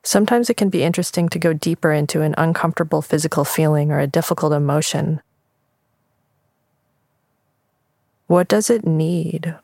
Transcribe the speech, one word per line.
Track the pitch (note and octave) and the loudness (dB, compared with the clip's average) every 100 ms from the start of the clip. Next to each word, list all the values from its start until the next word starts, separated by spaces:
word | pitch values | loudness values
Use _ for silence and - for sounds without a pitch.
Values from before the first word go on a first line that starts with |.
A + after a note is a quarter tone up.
| - | 2
Sometimes | G3+ G#3+ A#3+ A#3+ | 2 2 2 0
it | A#3+ | 0
can | G3 | 0
be | E3+ | 0
interesting | D3+ F3 F3 - E3+ | 0 0 -2 -2 -2
to | - | 0
go | E3 | 0
deeper | D#3 E3 D#3+ D#3+ | 0 -2 0 0
into | D3+ D3 D3+ | 2 0 0
an | D#3 - | 0 0
uncomfortable | E3 E3+ E3 - D#3+ D#3 | 0 2 -2 -2 -2 -2
physical | - D#3 D#3 - | 0 -2 0 -2
feeling | C#3+ - D#3 D3+ D3 | -2 0 2 2 2
or | D3 | 0
a | C#3+ | 0
difficult | E3 - E3+ D#3 | -2 -2 -2 0
emotion. | D3 C#3+ D3 - - D#3 D#3+ _ _ _ _ _ _ _ _ _ _ _ _ _ _ _ _ _ _ _ _ _ _ _ _ _ _ _ _ _ _ _ | 2 2 0 0 -2 -2 -4 _ _ _ _ _ _ _ _ _ _ _ _ _ _ _ _ _ _ _ _ _ _ _ _ _ _ _ _ _ _ _
What | F3 F3 | 0 2
does | G#3+ G#3+ | 0 2
it | A#3 F#3+ | 0 0
need | D#3+ D#3+ F3 E3 D#3+ E3 D#3+ | 0 0 -2 -4 -6 -8 -8